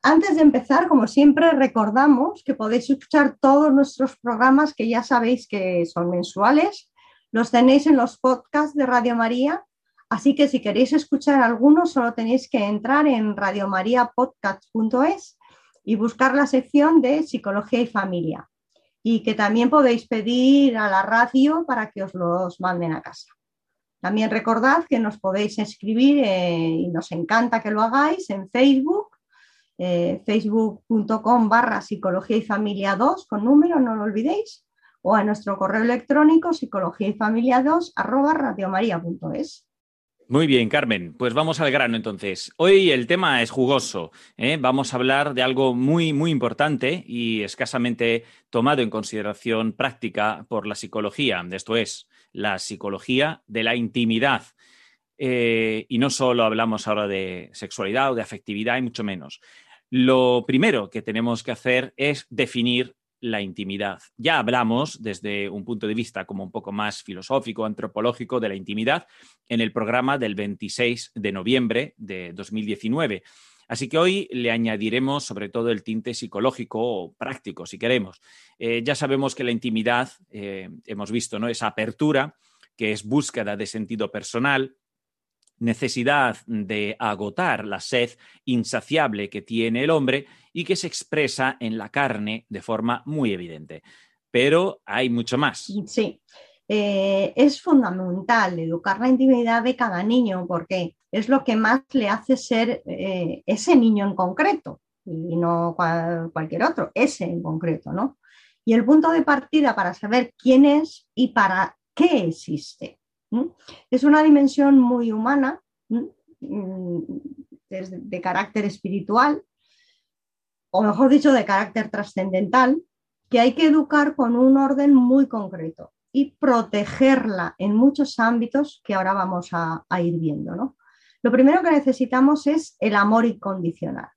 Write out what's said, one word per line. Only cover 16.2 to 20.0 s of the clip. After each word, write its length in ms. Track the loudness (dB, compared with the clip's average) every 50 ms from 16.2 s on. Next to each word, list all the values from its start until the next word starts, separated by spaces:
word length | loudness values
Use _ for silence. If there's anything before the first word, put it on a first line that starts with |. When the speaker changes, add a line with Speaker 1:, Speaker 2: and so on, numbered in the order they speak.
| 0 2 4
Speaker 1:
la 100 | 2 2
sección 560 | 2 2 0 0 2 2 4 4 6 6 4
de 220 | 4 4 2 0 -2
Psicología 580 | -4 -6 -6 -6 -4 -4 -4 -2 -2 -2 -2
y 60 | -2 -2
Familia, 600 | -2 -4 -4 -2 -4 -4 -4 -6 -8 -8 -12 _ _ _ _ _ _ _ _ _ _ _
y 220 | _ 0 0 0 0
que 100 | -2 -2
también 380 | 0 0 2 4 4 4 6
podéis 360 | 6 6 6 6 4 2